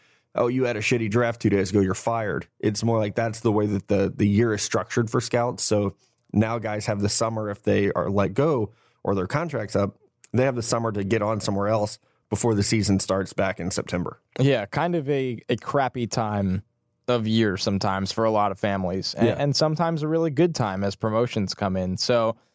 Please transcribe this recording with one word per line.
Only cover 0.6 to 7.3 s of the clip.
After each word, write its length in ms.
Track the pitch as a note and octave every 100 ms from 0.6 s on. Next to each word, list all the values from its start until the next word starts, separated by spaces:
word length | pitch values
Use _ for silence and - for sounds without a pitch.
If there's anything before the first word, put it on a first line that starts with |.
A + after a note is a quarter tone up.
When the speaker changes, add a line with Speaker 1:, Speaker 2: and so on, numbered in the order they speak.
Speaker 1:
had 120 | B2 A2
a 40 |
shitty 300 | - B2 A2
draft 320 | A2+ A#2+ A2+
two 80 | G#2+
days 200 | G2 F#2
ago, 100 | G2+
you're 140 | F#2+
fired." 520 | F#2+ - A#2 G#2 C#2 - _
It's 240 | G#2+ G#2
more 140 | A2+ A2+
like 180 | G#2+ A2+
that's 240 | A#2 A2
the 100 | A#2
way 160 | G#2 G#2
that 220 | G2+ -
the, 240 | G2+ G2
the 140 | - G2+
year 260 | G2+ A#2+
is 80 | G#2
structured 480 | - G#2+ F#2 B2+ A#2
for 100 | B2+
scouts. 440 | - A#2+ A#2+ G2
So 320 | - G#2+ G2 - _ _ _
now 260 | G2+ A2 A#2
guys 280 | G#2+ G#2+ A2+
have 140 | G#2
the 80 | G#2+
summer, 420 | - A2+